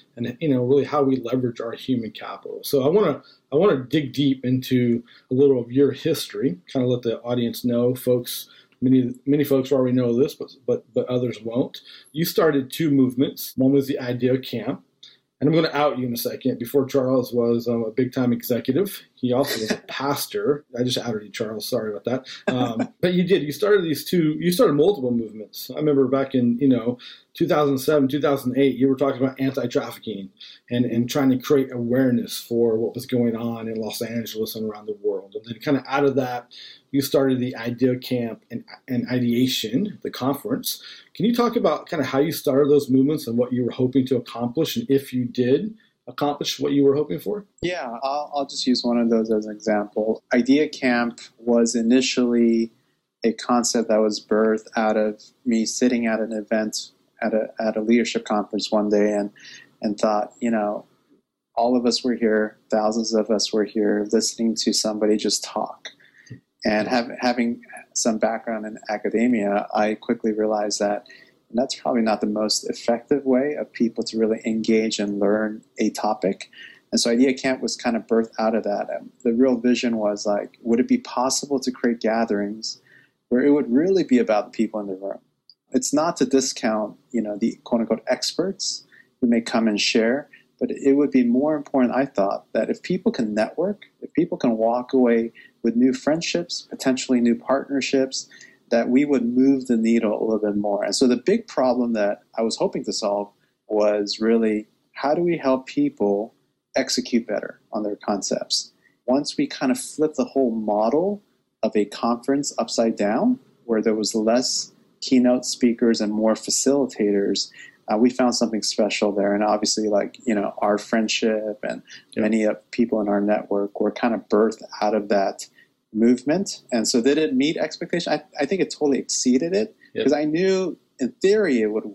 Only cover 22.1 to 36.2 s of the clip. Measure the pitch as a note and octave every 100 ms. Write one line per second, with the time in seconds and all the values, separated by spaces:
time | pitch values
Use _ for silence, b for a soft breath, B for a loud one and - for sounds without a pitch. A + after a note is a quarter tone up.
22.1 | B2+ B B - B2 B2 A#2 B2 _ F3+
23.1 | F3+ F3 F3+ D3 - G3+ G3+ E3 C#3 -
24.1 | F3+ D#3 D#3 F3 F3 A3 C#3+ F3+ C#3 B2
25.1 | A#2 G#2+ G#2+ G#2 - - D3+ D3+ C#3 B2+
26.1 | C3+ C3+ C3 A#2+ A#2+ C#3 A#2+ A#2 A#2+ B
27.1 | B B - F3 D3+ C#3+ C3 - D3+ C3
28.1 | D3 D3 C3+ B2+ B2+ C#3 A#2 C3+ C3+ C#3+
29.1 | B2+ C3 - C3+ C3 A#2+ C#3+ A#2 - A2+
30.1 | G2 F#2+ - B B - A#2+ A#2 A2+ B2
31.1 | D3 C3+ B2+ - C#3 C3 B2 A#2 C3 B2+
32.1 | A#2 G2 - - A#2 A#2+ A2 A2+ A#2+ -
33.1 | B2 A#2 A2 A#2 A2+ A2+ A2 G#2+ - A2+
34.1 | A#2 A2 A2 G#2+ A2 A2 G#2 G#2+ G2+ G#2
35.1 | F#2+ G2 G#2+ A#2 A2 D#3 C3+ - C#3+ C#3
36.1 | B2+